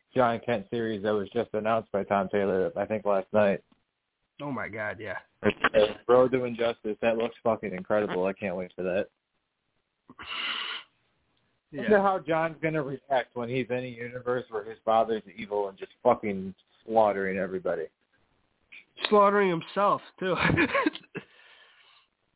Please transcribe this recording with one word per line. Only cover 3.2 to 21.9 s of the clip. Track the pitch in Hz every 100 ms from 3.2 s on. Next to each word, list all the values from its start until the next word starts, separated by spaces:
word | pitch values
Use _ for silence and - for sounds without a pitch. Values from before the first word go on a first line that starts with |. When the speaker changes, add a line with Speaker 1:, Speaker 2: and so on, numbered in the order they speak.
| -
Speaker 1:
night. | 107 104 95 _ _ _ _ _ _ _ -
Speaker 2:
Oh | 143
my | 120 90
God, | 107 104 98
yeah. | 107 90 - _
Speaker 1:
It's, | 107 - - 110
uh, | 104 104 -
Road | 123 127
to | 127
Injustice. | 123 117 117 117 110 104
That | 117 113
looks | 117 -
fucking | 117 107 104
incredible. | 92 92 107 104 92 95
I |
can't | 98 101 90
wait | 90 -
for |
that. | 90 92 98 _ _ _ _ _ _ _ _ _ - - - - - - - - - _ _ _ _ _ _ _ _
Speaker 2:
Yeah. | 147
Speaker 1:
Wonder | 220 208
how | 196 190
John's | 143 160 165 156
gonna | 160 156
react | 135 135 - 131 120 123
when | 117
he's | 131 113
in | 123
a | 127
universe | 117 120 123 123 123 113
where | 110
his | 107 110 110
father's | 113 110 110 98 90
evil | 104 104 101
and | 95
just | - _
fucking | 123 117 110 98 95 - _ _ -
slaughtering | 110 107 98 95 95
everybody. | 92 92 87 85 78 _ _ _ _ _ _ _ _ - - - -
Speaker 2:
Slaughtering | 208 202 208 196
himself, | 165 - 196 202 151 - -
too. | 185 165
<laughs> | - - 320 554 440 - - - - _ - - _ _ _